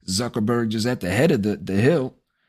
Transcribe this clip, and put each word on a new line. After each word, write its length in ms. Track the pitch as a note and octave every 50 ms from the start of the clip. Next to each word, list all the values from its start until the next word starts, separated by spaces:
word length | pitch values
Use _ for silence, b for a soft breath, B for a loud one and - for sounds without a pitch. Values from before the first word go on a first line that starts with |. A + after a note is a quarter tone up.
| _
Zuckerberg 680 | - F#2 F#2+ A#2+ A#2+ - B2 G#2+ G#2+ A#2+ A#2+ A#2 A2+ G#2+
is 100 | A2+ G#2
at 160 | B2 B2 A#2+
the 100 | - F2
head 200 | F#2 A2 C#3+ E3+
of 120 | D3+ A#2 G2
the, 140 | G#2+ G2+
the 200 | - - - F#2+
hill, 380 | G2 A2 C#3 F3 D#3+ B2+ C3 - _ _ _ _ _ _